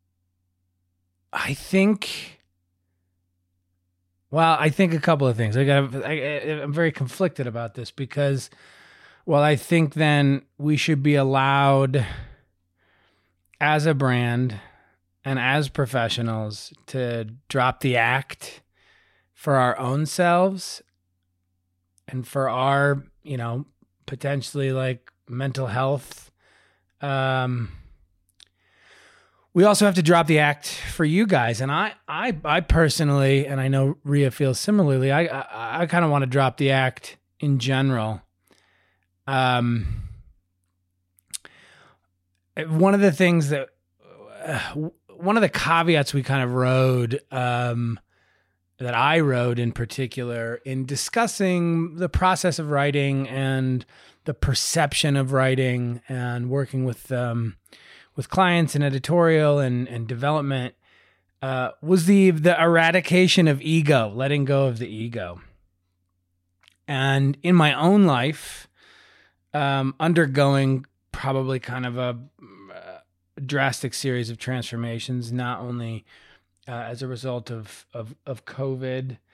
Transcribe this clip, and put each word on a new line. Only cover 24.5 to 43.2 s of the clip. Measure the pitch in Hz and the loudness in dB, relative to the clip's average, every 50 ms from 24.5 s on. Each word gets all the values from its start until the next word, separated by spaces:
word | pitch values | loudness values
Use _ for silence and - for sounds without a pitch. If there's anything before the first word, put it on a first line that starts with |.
| - 143 139 135 | -4 -4 -2 -2
like, | 131 131 131 127 127 117 _ _ _ _ _ - | -2 -2 -2 -2 -4 -6 _ _ _ _ _ -12
mental | 120 127 135 135 123 135 131 113 | -8 -6 -6 -4 -4 -4 -4 -4
health. | 98 127 135 135 143 135 - - - - - _ _ _ _ _ _ _ _ _ _ _ _ _ _ _ | -2 -2 0 0 0 -2 -4 -10 -20 -20 -20 _ _ _ _ _ _ _ _ _ _ _ _ _ _ _
Um, | - 143 135 135 131 131 131 131 127 127 123 120 113 95 - - - - - _ _ _ _ _ _ _ _ _ - _ _ _ _ _ _ _ _ _ _ - - _ _ _ _ _ _ _ _ _ - | -6 -4 -2 0 0 0 0 0 0 -2 -2 -4 -6 -8 -10 -14 -20 -20 -20 _ _ _ _ _ _ _ _ _ -20 _ _ _ _ _ _ _ _ _ _ -20 -20 _ _ _ _ _ _ _ _ _ 4
we | 175 185 | 6 6
also | 208 202 - 208 | 6 6 6 4
have | 202 180 | 4 4
to | 185 160 | 4 4
drop | 156 175 170 165 151 | 6 6 6 6 4
the | 160 151 | 4 4
act | 151 147 143 - - - | 4 2 0 -2 -6 -12
for | - - - - - - 165 | -12 -10 -10 -8 -4 -2 0
you | 151 160 190 226 | 2 2 2 2
guys. | 202 185 131 120 117 117 107 | 2 2 2 2 0 -2 -2
And | 131 135 | -2 -2
I, | 143 165 208 214 - - _ - | -2 -2 -2 -2 -6 -10 _ -10
I, | 147 165 214 254 190 147 - | -8 -6 -4 -4 -6 -4 -2
I | 151 151 180 | 0 0 2
personally, | 170 - - 160 160 147 - - 160 143 143 139 135 135 139 139 143 | 2 2 4 4 4 4 2 2 0 2 2 2 4 4 4 2 2
and | 139 139 135 | 0 -2 -2
I | 131 135 | 0 0
know | 135 135 135 139 - - - | 2 2 2 0 0 -4 -4
Rhea | 143 143 143 139 131 | -2 0 2 2 2
feels | - - 147 135 123 - | 0 0 0 0 0 -2
similarly, | - - 214 208 170 143 135 131 131 135 | 0 0 2 4 4 4 2 2 2 2
I, | 139 156 170 | 2 2 0
I, | 160 123 135 - - - 110 113 110 117 165 | 0 -2 -6 -8 -10 -12 -10 -10 -6 -4 -4
I | 175 | -2
kinda | 151 170 175 170 156 | 0 2 2 2 4
wanna | 143 143 135 | 2 2 0
drop | 127 123 139 135 131 - - | 0 2 2 2 2 0 0
the | 143 135 | 0 2
act | 135 135 131 131 - - - - - _ _ _ _ _ | 2 2 2 0 -2 -6 -12 -20 -20 _ _ _ _ _
in | - 147 139 131 | -2 0 0 0
general. | 117 131 135 131 139 135 131 117 110 110 107 - - _ _ _ _ _ _ _ _ _ _ _ _ _ _ _ _ _ _ _ _ 135 | 0 0 0 0 0 0 0 0 -2 -4 -6 -8 -12 _ _ _ _ _ _ _ _ _ _ _ _ _ _ _ _ _ _ _ _ -4
Um, | 135 131 131 127 123 123 120 120 117 113 101 - - - - - - - - - _ _ _ _ _ _ _ _ _ _ _ _ _ _ _ _ _ _ _ _ - - - - _ _ - - - - _ _ _ _ _ _ _ _ _ _ _ _ _ _ - - 156 160 | 0 0 2 2 2 2 0 0 -2 -2 -4 -4 -6 -8 -10 -12 -16 -18 -20 -20 _ _ _ _ _ _ _ _ _ _ _ _ _ _ _ _ _ _ _ _ -18 -18 -18 -20 _ _ -20 -20 -20 -20 _ _ _ _ _ _ _ _ _ _ _ _ _ _ -10 -10 -6 -2
one | 160 160 185 196 196 | 0 2 4 4 4
of | 202 | 4
the | 202 196 | 4 4
things | 147 139 | 4 4